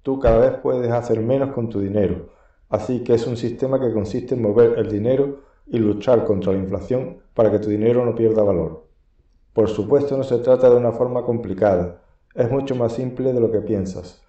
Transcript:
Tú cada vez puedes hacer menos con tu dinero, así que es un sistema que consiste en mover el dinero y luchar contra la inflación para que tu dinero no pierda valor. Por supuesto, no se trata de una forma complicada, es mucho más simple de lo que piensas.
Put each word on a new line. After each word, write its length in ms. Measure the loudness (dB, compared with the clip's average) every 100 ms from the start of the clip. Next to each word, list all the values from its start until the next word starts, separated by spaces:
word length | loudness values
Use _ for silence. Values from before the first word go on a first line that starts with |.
Tú 180 | -4 0
cada 200 | 4 4
vez 200 | 4 2
puedes 300 | -2 0 0
hacer 300 | -2 0 -2
menos 300 | 0 0 -2
con 180 | -4 -4
tu 100 | -4
dinero, 520 | -2 0 0 -2 -10 _ _ _ _
así 340 | -4 -2 -4
que 120 | 0
es 120 | 0 0
un 100 | -4
sistema 420 | -6 -4 -2 0
que 140 | 0
consiste 420 | -2 -4 -6 -4 -2
en 60 |
mover 360 | 2 4 4 4
el 120 | -2
dinero 540 | -2 0 0 0 -4 _ _ -6
y 100 | 0
luchar 480 | 0 0 2 2 2
contra 260 | -2 0
la 80 | -2
inflación 600 | -2 -8 -4 -4 -4 -14 _
para 160 | 0 2
que 100 | 2
tu 100 | 0
dinero 340 | 0 2 2
no 100 | 0
pierda 300 | 0 2 2
valor. 440 | 2 0 -2 -8 _ _ _ _ _ _ _
Por 160 | 0 0
supuesto, 480 | 0 0 0 2 -4
no 60 |
se 160 | -2 0
trata 300 | 4 6 6
de 60 | 6
una 160 | 2
forma 320 | -2 -2 -2
complicada, 760 | -4 -4 -6 0 2 2 -2 -10 _ _ _
es 180 | -4 0
mucho 240 | 0 -2 -2
más 160 | -2
simple 400 | -2 -6 -4 -2
de 80 | 0
lo 120 | 0
que 100 | 0
piensas. 600 | -2 -4 -4 -10 -16 -20